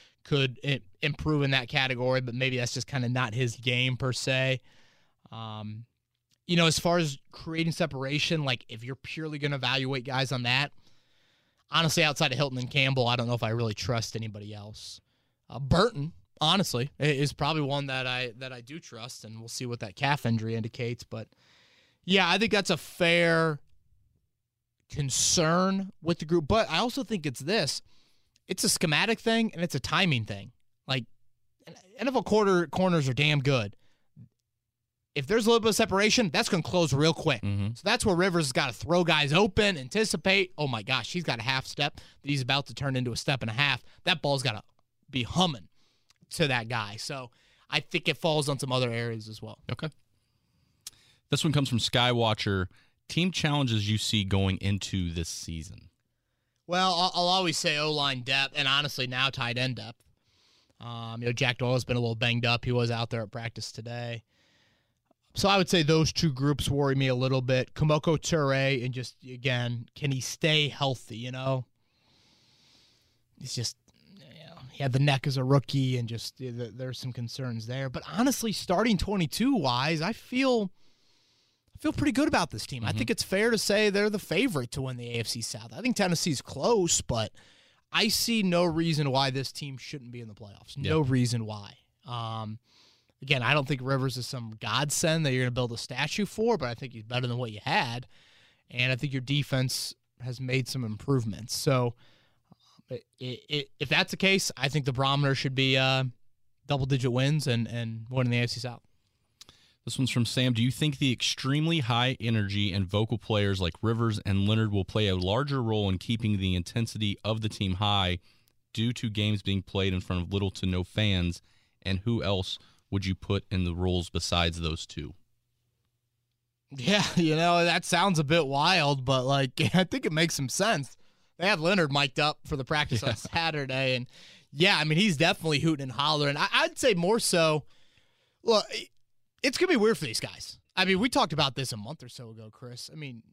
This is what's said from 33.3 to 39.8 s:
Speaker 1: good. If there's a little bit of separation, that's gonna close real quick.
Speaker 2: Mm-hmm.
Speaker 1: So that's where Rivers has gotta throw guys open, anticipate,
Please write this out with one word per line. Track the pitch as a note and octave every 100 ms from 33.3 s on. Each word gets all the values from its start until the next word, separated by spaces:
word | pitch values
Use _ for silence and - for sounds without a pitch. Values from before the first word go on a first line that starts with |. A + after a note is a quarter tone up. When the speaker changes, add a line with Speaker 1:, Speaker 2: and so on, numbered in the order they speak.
| D3
Speaker 1:
good. | C3+ C3+ G2+ - _ _ _ - - _ _ _ _ _ _ _ _ -
If | C3
there's | A3+ A3
a |
little | A#3
bit | A3
of | G3+
separation, | A3 F#3 G#3+ - G#3
that's | F3+ A#3
gonna | F3+
close | - F3+ D#3+
real | C3+ D#3
quick. | D#3+ D#3 A#2+
Speaker 2:
Mm-hmm. | G2+ G2+ G2+
Speaker 1:
So | A#2+
that's | F#3+ A#3+ A3+
where | E3+
Rivers | F#3+ F3 D3
has |
gotta | D3 C#3+
throw | A2+ C3 F3
guys | E3+ D#3 C#3+
open, | D#3+ G#3+ - G#3
anticipate, | E3